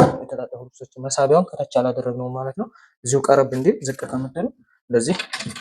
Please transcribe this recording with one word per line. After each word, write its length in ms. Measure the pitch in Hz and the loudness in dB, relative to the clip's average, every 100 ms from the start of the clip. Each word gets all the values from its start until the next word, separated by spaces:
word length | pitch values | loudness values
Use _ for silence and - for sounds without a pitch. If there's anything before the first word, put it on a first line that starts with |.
| - - | 4 2
የተጣጠፉ 420 | - 127 120 123 | -8 -10 -10 -12
ልብሶችን 400 | 123 - 131 127 | -14 -18 -18 -10
መሳቢያውን 440 | 131 - 135 165 185 | -4 0 4 4 4
ከታች 280 | - 143 127 | -6 -2 0
አላደረግነውም 580 | 127 127 123 120 127 | 0 -2 -4 -4 -6
ማለት 220 | 127 131 190 | -6 -8 -8
ነው። 100 | 226 _ _ _ 123 | -10 _ _ _ 0
እዚሁ 140 | 135 | 2
ቀረብ 300 | 135 135 135 | 4 4 4
እንዲል 220 | 131 156 - | 2 2 0
ዝቅ 160 | 135 135 | -4 -8
ከምትሉ 440 | - 131 131 165 240 _ _ _ - | -6 -6 -6 -6 -6 _ _ _ -2
እንደዚህ 260 | 120 131 180 - - - - | 0 0 -2 -4 -10 -10 -12